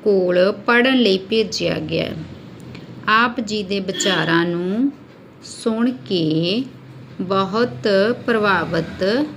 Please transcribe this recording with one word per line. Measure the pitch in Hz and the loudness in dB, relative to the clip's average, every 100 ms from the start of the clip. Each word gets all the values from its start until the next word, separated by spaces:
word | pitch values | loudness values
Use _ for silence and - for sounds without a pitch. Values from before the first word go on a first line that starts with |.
ਕੋਲ | 220 196 180 180 190 | 4 4 4 4 2
ਪੜ੍ਹਨ | 208 - 240 247 262 | 2 2 4 4 4
ਲਈ | 214 190 | 4 2
ਭੇਜਿਆ | - 220 202 - 170 160 | 0 0 0 -2 -2 -2
ਗਿਆ। | 156 165 - - 160 - - - - - - - - | -2 -2 -4 -6 -12 -16 -18 -18 -16 -16 -16 -8 2
ਆਪ | 220 240 240 | 4 4 0
ਜੀ | 208 214 | -4 -4
ਦੇ | 190 202 | -2 -4
ਵਿਚਾਰਾਂ | 185 185 202 175 160 165 | -4 -2 0 0 2 2
ਨੂੰ | 175 170 180 208 277 - - - - - | 2 0 -2 0 0 -2 -20 -20 -20 -20
ਸੁਣ | - - 233 220 240 | -18 -6 -4 0 0
ਕੇ | 254 - 185 160 156 170 214 269 - - - - - | -2 -4 -2 0 0 0 -2 -4 -12 -20 -20 -20 -10
ਬਹੁਤ | 185 196 190 214 247 - 226 196 208 240 - | -2 0 0 0 -2 -2 2 4 2 0 0
ਪ੍ਰਭਾਵਿਤ | 226 208 185 160 165 160 - 185 240 302 | 2 2 2 0 -2 -4 -2 0 0 -2